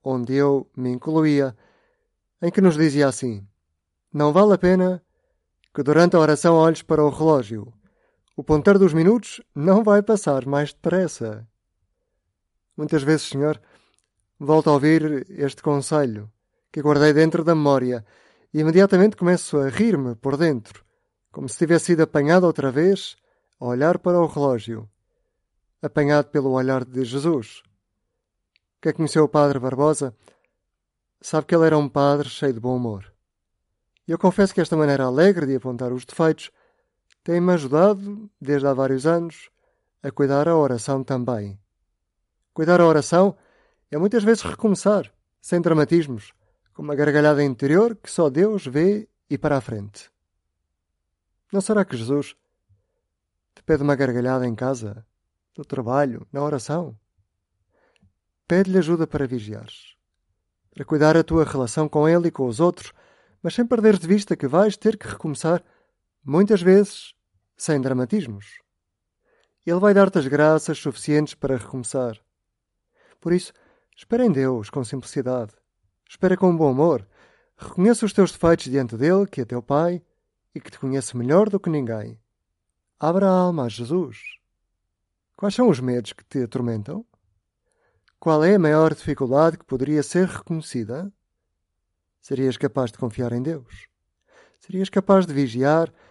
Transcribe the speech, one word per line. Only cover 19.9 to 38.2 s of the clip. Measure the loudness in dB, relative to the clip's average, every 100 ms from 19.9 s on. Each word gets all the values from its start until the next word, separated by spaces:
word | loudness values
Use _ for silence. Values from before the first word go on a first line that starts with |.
| 0 -4 -6
por | -4 0
dentro, | 0 -2 -8 -20 _ _ _ _ _
como | -14 -12
se | -4
tivesse | 0 2 2
sido | 0
apanhado | 2 0 4 4 4
outra | 0 -2
vez | 0 0 0 -4 -18 _ _ _ -12
a | -6
olhar | -2 0 0
para | 0 0
o | 0
relógio, | 0 -2 -2 -6 -14 -16 _ _ _ _ _ _ _ _ _
apanhado | -6 -2 2 2 0
pelo | -2 0
olhar | 0 0 -2 -4
de | -6
Jesus. | -4 -2 -2 -2 -4 -16 _ _ _ _ _ _ _ _ _ _ _ _
Quem | -4
conheceu | -2 -2 2
o | 2
Padre | 4 2 0
Barbosa | -4 0 0 0 -4 -10 _ _ _ _ _ _ _ _ _ _
sabe | -4 -4 0
que | 2
ele | 4
era | 4
um | 0
padre | 0 0 0 -4
cheio | -6 -4
de | -4
bom | -4 -4
humor. | -4 -8 -14 _ _ _ _ _ _ _ _ _ -8
E |
eu | 0
confesso | 2 2 0
que | 0
esta | -2 0
maneira | 0 0 0
alegre | 2 2 2 -2
de | -4
apontar | -6 -8 -6
os | -8 -10
defeitos | -2 0 0 -6 _ _ _ _ _ _ _
tem-me | -4 -2 0
ajudado, | 0 0 2 2 2 -6 -16